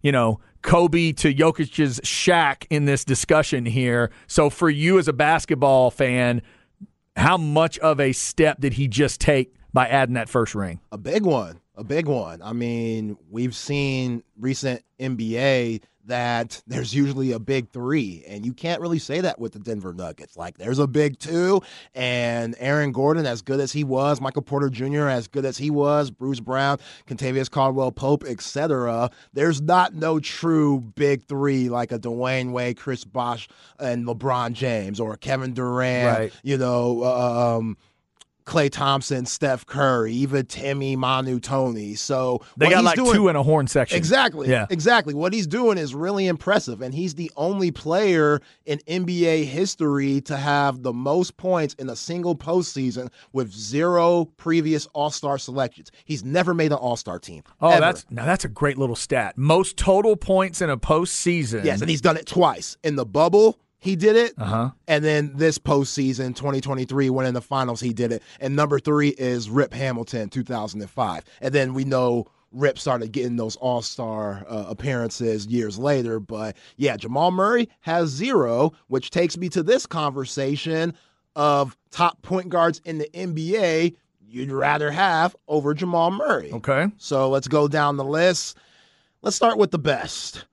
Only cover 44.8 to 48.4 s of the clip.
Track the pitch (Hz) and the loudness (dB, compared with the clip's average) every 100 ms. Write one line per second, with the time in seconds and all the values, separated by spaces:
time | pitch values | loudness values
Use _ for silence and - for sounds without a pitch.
44.8 | 170 233 151 143 175 220 165 208 233 190 | 4 4 2 -2 -2 -2 -2 2 2 2
45.8 | 147 135 175 202 190 165 - 208 - 110 | -2 -4 -4 0 0 0 2 0 0 -8
46.8 | 127 139 180 147 165 - 165 196 180 - | -8 -6 -6 -6 -10 -4 -2 0 -2 -2
47.8 | 151 175 208 170 147 147 | -2 2 4 4 4 2